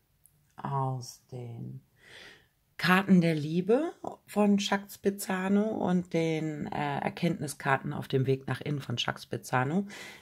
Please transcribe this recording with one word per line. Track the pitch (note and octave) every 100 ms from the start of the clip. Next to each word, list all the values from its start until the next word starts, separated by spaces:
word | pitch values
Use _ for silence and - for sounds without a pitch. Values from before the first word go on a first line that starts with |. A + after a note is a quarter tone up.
| _ _ _ _ _ -
aus | - C#3 C3+ C3 A#2+ - _
den | B2+ A#2+ A#2 B2+ C3 - _ - - - - _ _ _ -
Karten | F#3+ F#3 G3 F3+
der | E3
Liebe | D#3 D3+ E3+ F#3 B3 E4+ - - - -
von | G3+ G#3 G3+
Jacques | G3+ G3 - -
Spezzano | G3 G3+ - F#3 F#3+ G3+
und | A3 - - F3+ F3
den, | E3 E3 D#3 D#3 D3 -
äh, | - D3 C#3
Erkenntniskarten | - - E3+ - D3+ - C#3+ C3+ D3
auf | D3 -
dem | C3+ C3+
Weg | C3+ C3+
nach | B2+
innen | - C#3+
von | - A#2+
Jacques | - -
Spezzano. | - A2+ - B2+ C3 F3+ G3+ - - -